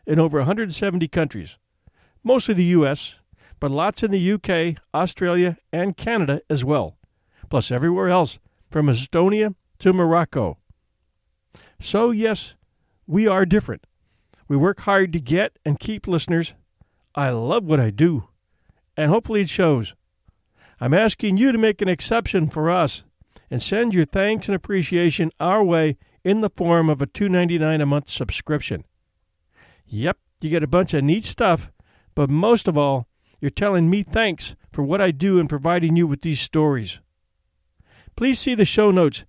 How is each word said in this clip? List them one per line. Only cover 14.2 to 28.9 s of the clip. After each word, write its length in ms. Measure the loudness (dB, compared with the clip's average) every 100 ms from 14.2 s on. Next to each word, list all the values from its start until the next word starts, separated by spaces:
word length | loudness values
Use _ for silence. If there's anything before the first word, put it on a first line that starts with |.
| _ _ -2
We 80 | 2
work 260 | 2 0
hard 320 | 0 2 2
to 60 | -2
get 380 | -2 0 0 _
and 160 | -6 -4
keep 260 | -4 -10 -4
listeners. 460 | -4 0 -2 -2 -8 _ _ _ _ _
I 160 | -4 -4
love 340 | -2 -2 -2
what 160 | 0 2
I 80 | 2
do, 400 | 2 2 2 -6 _ _ _ _ _ _ -4
and 120 | 2
hopefully 300 | 0 0 -2
it 80 | -2
shows. 460 | 0 2 2 -2 -12 _ _ _ _ _ _ _ -8
I'm 140 | 0
asking 440 | 2 2 0 0 2
you 120 | 2
to 80 | 2
make 240 | 2 0
an 60 | -2
exception 600 | -2 -2 -4 -2 -2 -2
for 220 | -2 0
us 320 | 0 0 -4 -18 _ _ _ -10
and 100 | -8
send 320 | -4 -2 0
your 120 | 2
thanks 420 | 0 0 0 -2 -4
and 80 |
appreciation 800 | -6 -4 -4 0 2 2 0 -4 -2
our 240 | -2 0
way 320 | 2 2 0 -2 _ _
in 180 | -2 0
the 100 | -2
form 380 | -2 0 2 2
of 140 | 0
a 40 | -2
two 220 | -4 0
ninety-nine 520 | 2 2 0 0 0
a 60 | 0
month 240 | 0 -2
subscription. 760 | -8 -8 -8 -4 -6 -4 -10 -10